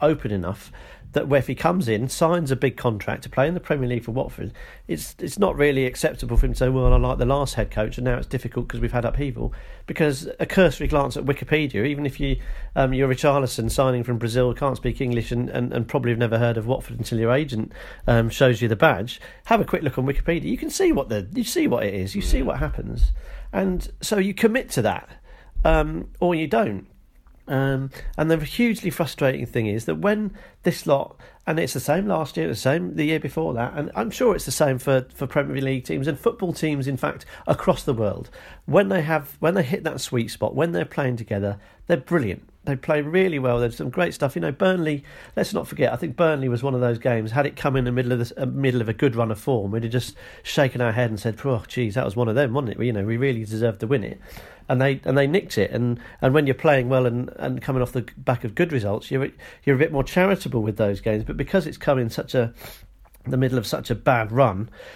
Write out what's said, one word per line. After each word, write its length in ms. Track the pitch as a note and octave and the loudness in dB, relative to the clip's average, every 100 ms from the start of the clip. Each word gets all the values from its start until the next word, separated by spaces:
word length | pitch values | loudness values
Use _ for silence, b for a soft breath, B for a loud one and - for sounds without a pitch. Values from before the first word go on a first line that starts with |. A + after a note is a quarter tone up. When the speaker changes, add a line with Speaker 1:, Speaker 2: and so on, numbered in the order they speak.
Speaker 1:
open 260 | D3+ D3+ A2+ | 2 2 -2
enough 420 | G2+ F2 G2 - B B B - | -2 -2 -6 -12 B B B -6
that 140 | - - | -4 2
where 120 | C#3 | 2
if 80 | A#2+ | 2
he 80 | B2+ | 0
comes 340 | D#3+ F3+ B2 | 0 2 2
in, 180 | G#2+ C3 | 0 -2
signs 440 | - E3 F3 D3+ | 0 2 2 0
a 40 | B2+ | 0
big 220 | C3+ - | 0 0
contract 460 | B2 G#2+ G#2 - | -2 -2 -4 -8
to 60 | - | -4
play 160 | - C#3+ | 0 0
in 80 | |
the 60 | F3+ | 0
Premier 300 | - D3 B2 | -2 -2 0
League 160 | B2 A#2 | -2 -4
for 60 | |
Watford, 420 | A#2 - - G2 B B B - | -4 -6 -6 -10 B B B -10
it's, 260 | D#3+ - - | -8 -8 -10
it's 180 | F3 D#3+ | -8 0
not 200 | G3 C#3 | 0 4
really 280 | D3 C3+ C3 | 2 2 -2
acceptable 520 | B2 D#3+ - B2 A#2 | -2 -4 -2 2 4
for 80 | C3 | 4
him 80 | |
to 40 | A#2 | 2
say, 120 | B2+ | 2
"Well, 240 | C3 B2 | 4 6
I 20 | B2 | 6
like 220 | B2+ C3+ | 4 2
the 80 | B2 | 2
last 300 | C#3 C3+ - | 2 0 -2
head 140 | G#2+ | -2
coach 280 | - A2 B2 | -2 -2 -2
and 80 | B2 | -2
now 100 | B2 | -2
it's 120 | - | -2
difficult 420 | B2+ A#2+ - A2+ | -4 -4 -6 -6
'cause 100 | A#2+ | -4
we've 140 | A#2 | -2
had 100 | B2 | 0
upheaval." 500 | A#2 C3 C#3+ A#2 A#2 B B B - | 0 -2 -2 -4 -4 B B B -10
Because 420 | - D#3 C3+ D#3+ - | 0 0 0 -6 -6
a 60 | D3+ | 0
cursory 420 | - F3 - C#3+ | 4 4 4 2
glance 300 | D3+ C#3 C#3+ | 2 2 0
at 80 | C3+ | -2
Wikipedia, 600 | C#3 C3+ D#3 D3 G2 B2 | -2 2 2 2 0 -2
even 200 | C#3+ D3 | 0 -4
if 120 | C#3 | -2
you, 200 | C#3 C#3 B B B - | -2 -2 B B B 0
um, 160 | C3+ | 2
you're 160 | C3 C3+ | 2 2
Richarlison 600 | B2 D3+ C#3 C3 - A2+ | 4 4 4 2 -2 -2
signing 360 | - C3 B2 A#2+ | 2 2 2 0
from 140 | A#2+ | -2
Brazil, 340 | A#2 A#2+ B2 | 0 2 2
can't 240 | A#2 C#3 B2 | 2 -2 0
speak 240 | B2+ A2 | -2 -2
English 320 | B2+ A#2+ A2+ | 0 0 0
and, 160 | A#2+ B2 | -2 -2
and, 240 | B2+ B2 | -2 -2
and 120 | B2 A#2 | -2 -2
probably 260 | C#3+ A#2+ | 0 0
have 60 | A#2 | 2
never 200 | A#2+ A2+ | 2 2
heard 180 | A#2 A2+ | 2 0
of 100 | A2 | -2
Watford 320 | C3 - A#2 | -4 -4 -8
until 220 | A#2 A#2 | -4 0
your 140 | A2+ | 2
agent, 400 | C3 D3+ A2+ A2 B B B - | 2 0 -4 -6 B B B 2
um, 220 | A#2+ A#2 | 4 4
shows 320 | - C3+ A2+ | 4 4 4
you 80 | A#2 | 2
the 80 | G#2+ | 4
badge, 420 | D#3+ G2+ A#2 - B B - | 4 4 -2 -10 B B 0
have 120 | A3+ | 2
a 60 | - | 2
quick 180 | F3+ | 0
look 140 | D3 C3 | -2 0
on 80 | C3 | 0
Wikipedia. 400 | C#3 - E3+ - | 0 0 0 -2
You 120 | B3 | -4
can 120 | D#4 | -4
see 240 | - F#4 | 0 2
what 160 | B3+ B2 | 2 0
the, 180 | G#2+ F#2+ | -4 -2
you 100 | G#3 | -4
see 240 | A3 - - | -2 0 2
what 160 | A#2+ | 2
it 100 | G#2 | 0
is, 220 | G2 F#2+ G#3 | -2 -4 -2
you 60 | |
see 160 | - - | 2 2
Speaker 2:
Yeah. 80 | - | 2
Speaker 1:
what 140 | B2+ | -2
happens. 520 | D3+ - - A#2 - B B B B | -2 -4 -6 2 2 B B B B
And 400 | G3 F#3+ F3+ - - | -2 0 -2 -6 -10
so 180 | - G#3 | -2 0
you 160 | F#3+ | 2
commit 360 | G3 A3+ A#3+ - | 2 2 2 0
to 120 | - | 0
that, 260 | G#2+ F2+ - - b b b - D#3+ | 0 0 -6 -18 b b b 0 4
um, 420 | D#3+ D3+ D#3+ - - | 4 2 -4 -8 -2
or 140 | F3+ E3+ | 0 0
you 120 | D#3 | 0
don't. 400 | A3+ F#3 G2+ - - _ _ _ - - | 0 0 -2 -10 -20 _ _ _ -20 -4
Um, 420 | C3+ C3+ C3+ C3+ B B - | 0 2 0 -4 B B -2
and 140 | D#3 | 2
the 60 | D#3+ | 2
hugely 540 | D3 - A#3+ G#3 F#3 | 0 0 0 0 -4
frustrating 540 | - D#3 - C#3 C#3 B2 | -2 -4 0 0 0 -2
thing 200 | B2+ A2 | -2 0
is 180 | G#2 | -2
that 120 | A2+ D#3 | -2 -2
when 380 | F#3 G#3+ G#3 B B B | 0 0 -2 B B B
this 240 | - - - | -2 -2 0
lot, 300 | C#3 - - B B - | 0 0 -12 B B -4
and 140 | D#3+ | -2
it's 140 | E3+ | -2
the 80 | C#3 | -2
same 260 | - D#3+ G#3 | 0 0 0
last 300 | E3+ D3+ - | 0 -2 -4
year, 100 | D#3+ | -4
the 80 | A#2+ | 0
same 400 | C3 D#3 F3+ D#3+ | 0 0 0 -2
the 80 | |
year 160 | D3+ D#3+ | 0 0
before 340 | D3+ D#3+ D#3+ B2 | -2 -4 -2 -2
that, 180 | B2 D3+ | -4 -4
and 160 | D3 | -6
I'm 180 | - A3 | -4 -4
sure 240 | - B3+ F#3+ | 0 2 2
it's 100 | - | -2
the 60 | |
same 260 | C3 D3+ C3 | 2 2 2
for, 280 | D3 C3 B2+ | 2 2 0
for 140 | - C3+ | -6 -2
Premier 320 | - C#3+ C3+ | -2 0 -2
League 240 | C3+ C3 | -2 -2
teams 240 | - D#3 C#3 | -4 -4 -2
and 100 | C#3+ | 0
football 360 | D#3+ D#3 F3+ | -2 0 -4
teams, 340 | D3 D#3+ D3 C3+ | -2 -2 -2 -2
in 80 | C3+ | -2
fact, 300 | D3 - B B - | -4 -4 B B -4
across 360 | C3+ - - | 0 0 0
the 120 | - A#2 | -2 -2
world. 340 | G#2+ - - B B B - | -2 -4 -10 B B B 2
When 200 | D3+ G3 | 2 4
they 140 | F#3+ | 0
have, 340 | D3+ D#3+ D3 - | 0 -2 -4 -2
when 140 | D#3+ F#3+ | 0 2
they 80 | |
hit 200 | C3 D#3 | 0 -2
that 160 | D#3 C3+ | -4 -6
sweet 320 | - B2+ A2+ | -4 -2 -2
spot, 240 | - G#2+ C3+ | -2 -2 0
when 160 | E3+ | 0
they're 140 | E3+ D#3 | 0 -4
playing 320 | - C3+ A#2+ | -2 -2 -2
together, 420 | A2+ G2+ G2+ G2+ b b - | -4 -2 -2 -4 b b -2
they're 100 | F3 | -2
brilliant. 500 | - E3+ A2 - - _ | 0 0 0 -4 -12 _
They 120 | - C3+ | -6 -4
play 260 | - D3+ | 0 0
really 380 | D3 F3+ F#3+ D3+ | 2 2 2 2
well. 200 | B2+ A#2+ | 2 2
There's 160 | A#2+ A#2 | 0 -2
some 140 | C#3+ | -4
great 240 | D3+ F3 | 0 -2
stuff. 220 | - C#3 F3 | 0 -2 -2
You 60 | |
know, 80 | D#3+ | -4
Burnley, 520 | C#3 F#3+ F#3 D#3 D3 B B B - | 2 2 2 0 -2 B B B -4
let's 160 | F3+ | -2
not 160 | - - | -2 -6
forget, 240 | D3 C#3+ | 0 0
I 60 | A#2+ | 0
think 180 | E3+ B2+ | -4 2
Burnley 320 | E3 D3+ C3+ | 2 2 0
was 160 | A#2+ | 0
one 120 | C3+ B2+ | 0 0
of 40 | |
those 200 | B2 A#2 | 0 0
games, 320 | C3+ A#2 G#2+ | 0 0 0
had 160 | A#2+ C#3+ | 0 0
it 100 | - | 0
come 180 | D3 C3+ | 0 0
in 80 | B2 | 0
the 60 | |
middle 220 | B2 B2 | 0 0
of 160 | B2 A#2+ | 0 -2
the, 140 | - | -4
uh, 20 | C3 | -4
middle 360 | C3 C3+ B2 | 0 2 2
of 60 | A2 | 0
a 60 | |
good 220 | A2 C#3+ A#2 | 2 2 2
run 160 | A2+ | 0
of 80 | G#2 | -2
form, 320 | - B2 G2 | 0 0 0
we'd 120 | A2 | -2
have 80 | A2+ | -2
just 240 | B2 - B B B | -2 -4 B B B
shaken 360 | - - C3+ B2 | -4 2 2 2
our 120 | A#2+ | 0
head 180 | A2 A#2+ | 2 0
and 100 | G#2+ | 0
said, 200 | A#2 G#2+ | -4 -4
"Oh, 200 | C#3 A#2+ - | -2 -2 -2
geez, 280 | - A#2 G#2 | -2 -2 0
that 100 | - | -2
was 100 | G2+ | 0
one 140 | A#2 | 2
of 60 | A2 | 2
them, 180 | C#3+ | 2
wasn't 200 | B2 B2+ | 0 -2
it? 40 | - | -2
We, 80 | A#2+ | -2
you 80 | |
know, 100 | G#2+ | 0
we 140 | G2+ A#2 | 0 0
really 260 | C#3 A#2 | 0 -2
deserved 380 | G#2+ A2 A#2 G#2 | -4 0 0 0
to 60 | A2+ | 0
win 160 | C3+ | 0
it." 180 | G2 - B B B B - | -2 -10 B B B B -2
And 100 | B2+ | 2
they, 220 | C3+ C3+ | 2 0
and 140 | - C3+ | 2 2
they 100 | C#3 | 4
nicked 300 | F3 - - | 2 0 0
it. 140 | G2 | 0
And, 280 | - A#2+ A#2+ B B | 0 0 -2 B B
and 120 | C3+ | 4
when 140 | C#3+ C#3+ | 4 4
you're 60 | |
playing 340 | B2 D#3+ C#3 A#2+ | 2 4 4 4
well 180 | C3 B2+ | 2 2
and, 240 | A#2+ B2+ - | 0 -4 -6
and 260 | C#3 B2+ | -6 -4
coming 200 | - C3 | -2 -2
off 100 | B2 | 0
the 120 | B2+ G2+ - | -2 -6 -4
back 300 | C3 B2 A#2 | -2 -2 -2
of 100 | G2+ | 0
good 160 | F3 | 0
results, 400 | C#3 G2+ G#2+ - | 0 0 -2 -2
you're, 160 | C3+ C#3+ - B B - | -4 -4 -6 B B 2
you're 100 | C3 | 4
a 40 | |
bit 120 | D#3+ | 4
more 120 | D3 | 2
charitable 580 | C3 - F#3+ G3 - B2 | 0 2 4 2 0 -2
with 160 | G#2+ G2+ | -2 0
those 240 | G#2 G2+ | 0 0
games. 240 | - G#2+ G#2+ | -2 -2 -2
But 100 | A2+ | -6
because 320 | C#3 G3 D3+ | 0 0 0
it's 80 | C#3+ | -2
come 240 | - C3+ | 0 2
in 100 | A2+ | 0
such 240 | - - | -4 -2
a, 200 | C3+ A#2 B B B B - - - - | 0 0 B B B B -20 -20 -14 -4
the 80 | C3 | 0
middle 220 | C3 B2+ | 2 0
of 100 | G#2+ | -2
such 220 | - A#2 | -4 -4
a 60 | G#2+ | -2
bad 360 | - B2 G#2+ | 2 2 2
run, 380 | A#2 C3 F#2+ A#2 B B | 2 2 2 -6 B B